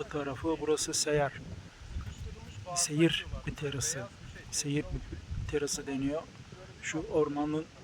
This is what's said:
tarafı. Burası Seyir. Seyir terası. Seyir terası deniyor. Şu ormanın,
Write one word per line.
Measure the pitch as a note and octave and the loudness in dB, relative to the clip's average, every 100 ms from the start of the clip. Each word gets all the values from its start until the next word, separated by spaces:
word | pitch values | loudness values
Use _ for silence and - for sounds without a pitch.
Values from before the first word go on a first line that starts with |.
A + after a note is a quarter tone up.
| D3 | -4
tarafı. | D3+ C#3 B2+ D#3+ D3+ | -2 -2 0 0 2
Burası | D3 D3+ - | 4 4 2
Seyir. | D3+ D3+ D3 C#3 - - - - - - - - - - - - - F3+ F3 | 2 4 4 4 0 -10 -10 -12 -14 -8 -6 -6 -8 -8 -10 -12 -10 -4 0
Seyir | - D3+ E3 - - - D3+ C3 | 2 6 6 6 -2 -6 -4 -4
terası. | C#3+ C#3 - C#3 A#2+ - - - - | -2 0 0 -2 -6 -10 -14 -12 -6
Seyir | - D3 C#3+ - C3 - - - - - | -2 2 2 0 -2 -4 -8 -4 -4 0
terası | D3 C#3+ - C#3 | 0 0 -2 -2
deniyor. | C3+ C#3 D#3 - - - - - - | 2 2 0 -4 -12 -14 -14 -14 -8
Şu | - D#3 - | -4 -2 4
ormanın, | E3 C#3+ C#3+ D3+ D#3 D#3+ - | 6 6 4 2 2 0 -2